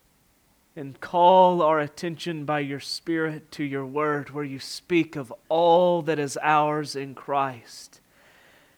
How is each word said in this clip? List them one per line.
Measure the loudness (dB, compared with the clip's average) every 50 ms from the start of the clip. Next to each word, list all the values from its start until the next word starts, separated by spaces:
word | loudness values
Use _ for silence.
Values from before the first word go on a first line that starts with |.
| _ _ _ _ _ _ _ _ _ _ _ _ _ _ _ -14
and | -14 -14 -14 -14
call | -12 -4 0 4 6 6 8 8 6 6 4 4
our | 2 2 2 2
attention | 0 -4 -6 -8 -8 -8 -8 -8 -8 -8 -8 -6 -4
by | -4 -4 -2
your | -4 -4 -6 -8
Spirit | -10 -10 -12 -10 -6 -4 -2 -2 -2 -2 -4 -8 -12 _
to | -10 -8 -6
your | -6 -6 -6 -8
word, | -6 -4 -2 -2 0 -2 -2 -4 -8
where | -8 -8 -8
you | -8 -8 -10
speak | -12 -12 -14 -14 -6 0 0 0 0 0 -4 -10
of | -10 -10 -14 -16 _ -2
all | 0 4 6 6 6 6 6 4 4 2 0
that | -2 -2 -2
is | -4 -4 -6 -2
ours | 0 2 4 4 4 2 0 -2 -4 -6 -8
in | -10 -10 -10 -12
Christ. | -14 -8 -4 -2 -2 -2 -2 -4 -10 -16 -20 -20 -20 -20 -20 _ _ _ _ _ _ _ _ _ _ _ _ _ _ _ _ _